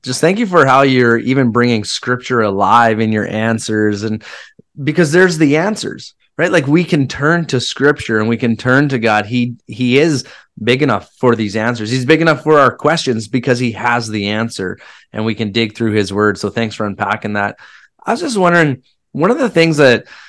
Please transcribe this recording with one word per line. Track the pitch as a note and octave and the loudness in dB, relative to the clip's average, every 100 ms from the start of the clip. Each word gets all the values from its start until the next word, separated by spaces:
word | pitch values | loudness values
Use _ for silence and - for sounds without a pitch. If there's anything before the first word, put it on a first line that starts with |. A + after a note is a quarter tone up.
just | B2+ B2 | -10 -2
thank | D#3+ G3+ | 0 0
you | G#3+ | 0
for | F3 | 2
how | C3+ C3 | 4 4
you're | C#3 B2+ A#2+ A#2 | 4 4 4 2
even | A#2+ C3+ B2 | 0 0 2
bringing | A#2 A#2+ A2+ | 2 2 0
scripture | G2+ - A#2+ B2 - B2 | -4 -6 -4 -6 -2 0
alive | G#2+ G2 G2 A#2 A#2 A2 | 0 0 2 4 4 2
in | A2 | 0
your | G#2+ G#2 | -2 -2
answers, | G#2+ A2+ A2+ - G#2+ G#2+ G2+ | -2 -2 -2 -2 0 0 0
and | G#2+ G#2+ - - - _ _ - | -4 -6 -10 -20 -20 _ _ -8
because | C#3 D#3 D#3 | -2 0 2
there's | E3+ F3+ D#3+ | 4 4 2
the | D3 D3+ | 2 2
answers, | G3 A3 - - - _ _ - | -2 -4 -8 -12 -16 _ _ -4
right? | F3 | 0
Like, | F3+ C3+ | 0 2
we | E3 | 0
can | E3 D#3 C3+ | 2 -2 -2
turn | - D3 E3+ D#3+ | -2 0 0 -2
to | B2+ | -4
scripture | - - C#3+ D3 - A2 | -4 0 0 0 -2 -2
and | A2 | 0
we | A#2 | 0
can | A#2+ G#2+ | -2 -2
turn | B2+ C3+ D3 | 2 2 2
to | C3 | 0
God. | A2+ G#2+ G#2 | 0 0 0
He, | B2 A#2+ A#2+ - | -2 -2 -6 -14
he | A2 B2 C3 | -4 2 4
is | E3 C3 - - _ - | 2 0 -6 -18 _ -6
big | A2 B2+ | -2 0
enough | C#3+ G2+ - _ | 0 -2 -6 _
for | B2+ A2+ | 0 2
these | G#2 G#2+ | -2 -2
answers. | A#2 A#2 G#2+ | -2 -4 -4
He's | B2+ B2 | -2 2
big | D#3+ | 2
enough | E3 C#3+ | 2 0
for | D3+ D3+ | 2 4
our | C3 - | 4 2
questions | D3 E3 C3+ A2+ G#2+ | -2 0 -2 -4 -4
because | C3 B2+ A#2+ | -4 0 0
he | B2 | -2
has | G2+ A#2+ A#2+ A2 | -4 -2 -2 -4
the | G#2+ G2+ | -4 -4
answer, | G#2+ A2+ - F#2 - - - _ | -2 -4 -6 -8 -10 -16 -20 _
and | G#2+ A2 | -6 -6
we | |
can | G#2+ G#2+ | -4 -4
dig | A2 A2 - | -4 -4 -2
through | A2+ | -2
his | G#2+ G2 | -2 -2
word. | G2+ G#2 G2 | 0 0 -2
So | G2+ | -6
thanks | A#2 A2 - | -4 -6 -4
for | G#2 | -8
unpacking | G2+ G2+ G#2+ G#2+ | -4 -4 -4 -4
that. | G#2 G2+ - - - _ _ - | -4 -4 -6 -20 -20 _ _ -6
I | |
was | B3 | -6
just | E4 G#3+ | -4 0
wondering, | F3 F3 D3+ B2 _ _ _ | 2 4 2 -2 _ _ _
one | C#3 F3+ | -2 0
of | C#4 | 0
the | A#3+ | 0
things | E3+ E3 D3 | 2 2 4
that, | C3+ A#2 - - | 4 4 -2 -20